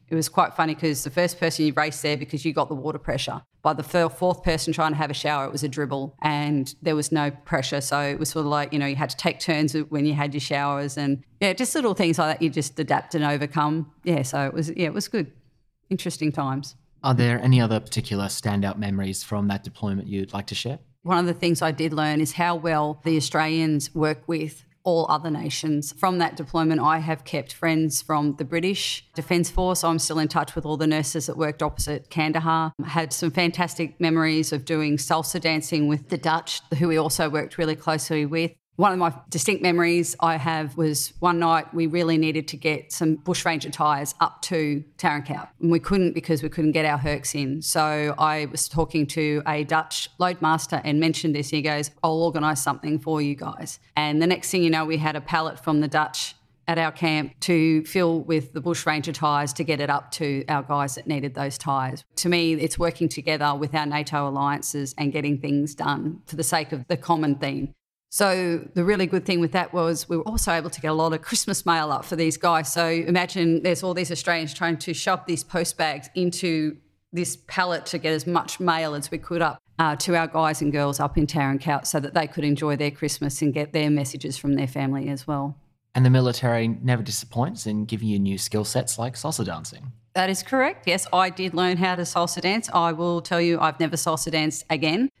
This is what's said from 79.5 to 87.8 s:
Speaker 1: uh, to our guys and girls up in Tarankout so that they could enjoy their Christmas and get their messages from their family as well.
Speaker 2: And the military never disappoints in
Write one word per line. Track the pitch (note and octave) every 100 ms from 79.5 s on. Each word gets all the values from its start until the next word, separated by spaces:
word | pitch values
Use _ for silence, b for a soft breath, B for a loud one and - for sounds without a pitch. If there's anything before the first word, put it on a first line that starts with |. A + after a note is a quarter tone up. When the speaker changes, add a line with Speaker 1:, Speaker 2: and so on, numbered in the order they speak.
| - _ -
Speaker 1:
uh, | E3 D3
to | - E3+
our | E3
guys | D#3+ D#3+ D3+
and | D3
girls | D3 C#3+ C#3
up | D3 -
in | D3
Tarankout | D#3+ C#3 C3+ D#3+ C#3+ -
so | D#3
that | C#3
they | F3 D3+
could | -
enjoy | D3 C#3+ D3+ C#3+
their | D3
Christmas | C#3+ C3 - C#3+ -
and | D3+
get | C#3 D3
their | D#3+ D3+
messages | D3 C3+ C3+ D3+ C3+
from | C#3+ C#3
their | C3+
family | C#3+ C3+ C3+ C#3
as | C#3 -
well. | C#3+ C#3+ D3 _ _ _ -
Speaker 2:
And | B2+
the |
military | C3 B2+ A#2+ B2 A#2 A2+
never | A2+ B2+ B2
disappoints | - G#2+ - A#2+ C#3+ A3+ G#2+
in | G#2+